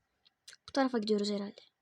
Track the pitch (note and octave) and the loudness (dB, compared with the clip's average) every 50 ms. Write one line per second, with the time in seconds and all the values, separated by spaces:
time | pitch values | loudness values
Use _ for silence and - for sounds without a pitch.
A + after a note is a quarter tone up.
0 | _ _ _ _ _ - _ _ _ - - _ - - - C#4+ C4+ B3+ B3 A#3+ | _ _ _ _ _ -20 _ _ _ -20 -20 _ -14 -4 0 2 2 2 2 0
1 | G#3 G#3+ G#3+ G#3 G#3 G3+ G#3 G3+ G3+ G3+ - - - - _ _ | 0 2 2 2 2 0 -2 -2 -4 -6 -12 -16 -20 -20 _ _